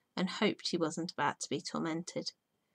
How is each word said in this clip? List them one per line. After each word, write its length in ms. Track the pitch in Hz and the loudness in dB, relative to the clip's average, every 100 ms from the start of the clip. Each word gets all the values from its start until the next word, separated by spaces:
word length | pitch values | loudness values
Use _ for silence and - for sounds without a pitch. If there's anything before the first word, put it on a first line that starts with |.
| _ - | _ 0
and 140 | 190 | 0
hoped 400 | - 202 - - | 4 2 2 0
he 80 | 170 | 2
wasn't 340 | 160 160 165 | 2 0 -4
about 280 | - 143 - | 0 0 0
to 80 | - | -2
be 100 | 147 | -4
tormented. 720 | - 156 165 160 175 - - - _ _ _ | -2 -2 0 -2 -4 -6 -6 -8 _ _ _